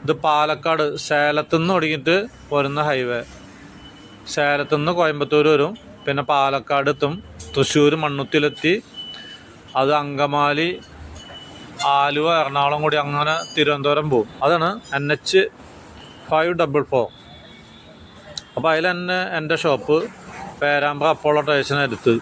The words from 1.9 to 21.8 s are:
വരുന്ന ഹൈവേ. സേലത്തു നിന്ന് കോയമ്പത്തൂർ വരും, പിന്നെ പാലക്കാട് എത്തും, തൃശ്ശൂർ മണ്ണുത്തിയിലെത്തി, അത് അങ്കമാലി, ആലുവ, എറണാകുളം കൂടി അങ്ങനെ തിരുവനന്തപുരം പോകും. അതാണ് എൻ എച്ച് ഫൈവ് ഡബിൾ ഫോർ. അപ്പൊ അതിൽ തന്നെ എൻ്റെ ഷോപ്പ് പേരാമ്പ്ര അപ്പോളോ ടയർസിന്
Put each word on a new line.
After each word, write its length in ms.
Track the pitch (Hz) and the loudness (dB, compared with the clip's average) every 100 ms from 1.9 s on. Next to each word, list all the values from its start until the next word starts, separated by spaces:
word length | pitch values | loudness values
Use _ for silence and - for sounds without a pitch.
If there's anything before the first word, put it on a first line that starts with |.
| 156 131 180 220 - - | -2 0 0 -2 -14 -4
വരുന്ന 260 | 143 139 143 151 | -2 0 -2 0
ഹൈവേ. 320 | 135 127 120 - - - - - - - - - - - | 0 -2 -4 -8 -16 -20 -20 -20 -20 -20 -20 -20 -20 -8
സേലത്തു 420 | - 147 143 143 151 | 0 2 2 0 0
നിന്ന് 140 | 151 175 | 0 2
കോയമ്പത്തൂർ 480 | 165 147 143 151 151 | 0 0 0 4 4
വരും, 220 | 151 147 220 - - - | 4 2 -2 -16 -12 -4
പിന്നെ 180 | 139 135 | -4 0
പാലക്കാട് 580 | 143 139 135 113 143 139 | 2 2 0 0 0 0
എത്തും, 200 | 143 143 170 - - - - | 0 -2 -2 -12 -18 -8 0
തൃശ്ശൂർ 400 | 135 151 147 156 | 2 4 4 4
മണ്ണുത്തിയിലെത്തി, 720 | 151 143 139 156 147 - 156 202 - - - - - - - - - 135 | -2 -4 -2 0 0 0 0 0 -4 -18 -16 -16 -18 -20 -20 -20 -8 -2
അത് 100 | 135 147 | 2 2
അങ്കമാലി, 680 | 143 139 143 143 143 147 170 180 - - - - - - - - - - 139 139 | -2 -2 -2 0 0 0 -2 -4 -14 -20 -20 -20 -20 -20 -20 -20 -20 -4 0 2
ആലുവ, 300 | 143 143 156 165 | 2 2 2 2
എറണാകുളം 400 | 143 139 139 147 156 | 2 2 2 2 0
കൂടി 140 | 151 | 0
അങ്ങനെ 320 | 143 143 151 160 170 - | 0 0 0 -2 -4 0
തിരുവനന്തപുരം 540 | 147 143 139 147 156 | 0 2 0 0 2
പോകും. 180 | 127 107 - 135 | 0 0 -2 0
അതാണ് 260 | 170 165 214 - 139 | 2 0 -4 -6 -6
എൻ 60 | 143 147 | -2 -2
എച്ച് 260 | - 190 - - - - - - - - - | 2 2 2 -6 -20 -20 -20 -20 -20 -20 -2
ഫൈവ് 260 | 156 165 170 | 0 2 0
ഡബിൾ 200 | 160 143 131 | 0 0 0
ഫോർ. 160 | 131 107 - - - - - - - - - - - - - - - | 0 -2 -6 -20 -20 -20 -20 -20 -20 -20 -20 -20 -20 -14 -14 -10 -4
അപ്പൊ 100 | 147 | 0
അതിൽ 140 | 160 170 | 0 0
തന്നെ 280 | 175 180 185 185 175 | -2 -4 -4 -4 -6
എൻ്റെ 180 | 156 160 | -4 -2
ഷോപ്പ് 340 | 170 139 - 156 214 - - - - - | 0 0 2 0 0 -12 -18 -14 -14 -4
പേരാമ്പ്ര 460 | 143 147 143 143 147 156 | 0 2 0 0 0 0
അപ്പോളോ 260 | 151 151 147 | 2 2 2
ടയർസിന് 340 | 147 131 143 | 0 2 0